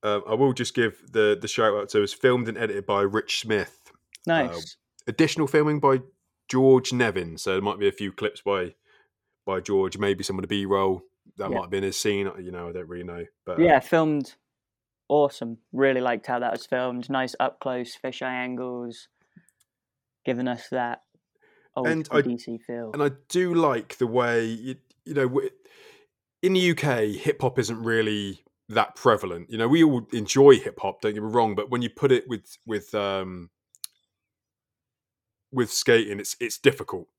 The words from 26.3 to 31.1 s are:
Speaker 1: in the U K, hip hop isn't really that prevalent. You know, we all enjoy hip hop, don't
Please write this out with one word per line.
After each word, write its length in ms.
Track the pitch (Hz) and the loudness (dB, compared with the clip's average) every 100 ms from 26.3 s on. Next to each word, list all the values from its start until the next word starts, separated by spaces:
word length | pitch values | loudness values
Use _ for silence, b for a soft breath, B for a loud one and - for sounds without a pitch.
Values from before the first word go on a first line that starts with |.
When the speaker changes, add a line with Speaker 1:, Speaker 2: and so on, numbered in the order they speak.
| _ | _
Speaker 1:
in 100 | 185 | 0
the 60 | 190 | 2
U 140 | 180 | 2
K, 380 | 160 151 123 107 98 | 2 0 0 0 -2
hip 240 | - - | -4 -2
hop 160 | 127 131 | -2 0
isn't 240 | 107 117 | -4 -4
really 600 | 113 113 110 104 101 92 _ _ _ | -2 0 0 -2 -4 -10 _ _ _
that 240 | 107 104 - | -2 -2 2
prevalent. 540 | 127 107 95 85 87 | 4 4 0 -10 -10
You 80 | 110 | -2
know, 100 | 113 | 2
we 140 | 160 | 6
all 220 | 160 127 113 | 6 4 -2
enjoy 460 | 120 104 135 139 127 | -6 -2 8 10 10
hip 200 | - - | 6 -6
hop, 200 | 98 - | -6 -2
don't 120 | 107 | -4